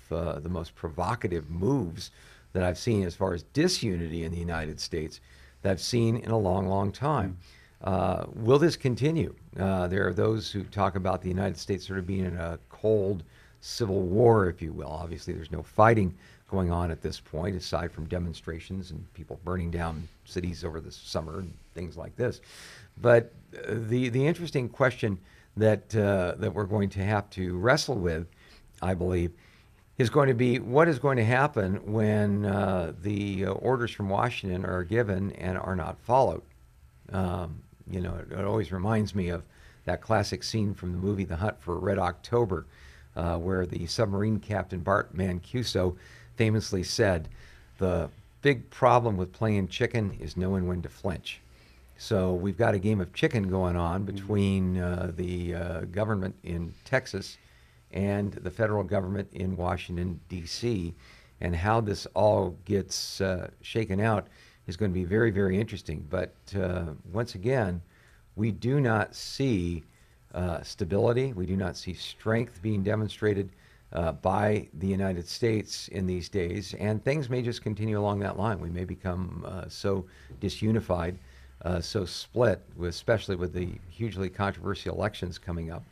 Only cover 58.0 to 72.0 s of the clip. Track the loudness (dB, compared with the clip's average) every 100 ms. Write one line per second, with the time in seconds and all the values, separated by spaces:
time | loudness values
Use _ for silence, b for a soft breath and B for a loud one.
58 | 0 0 -2 -4 -8 -2 0 0 0 0
59 | -2 -4 -6 -4 -4 -2 -2 -2 -4 -4
60 | -4 -6 -8 -10 -8 -4 -2 -2 -4 -8
61 | B B B B -2 0 2 2 2 -2
62 | -4 2 4 6 2 -2 -2 -2 0 -6
63 | -6 -2 -2 -2 -6 -12 -6 -4 0 2
64 | 4 2 0 B B B -10 -2 0 0
65 | 2 4 4 4 2 2 0 -6 -8 -8
66 | -4 -2 -4 -8 -8 -2 -2 -2 -4 -8
67 | -8 -4 -4 -2 0 2 2 -2 -6 b
68 | b b b -2 -2 0 0 2 4 4
69 | 0 -4 -10 -2 2 2 0 -2 -8 b
70 | b b b -4 -2 -2 -6 -6 0 2
71 | 4 4 0 -2 -2 0 -2 -4 -8 -10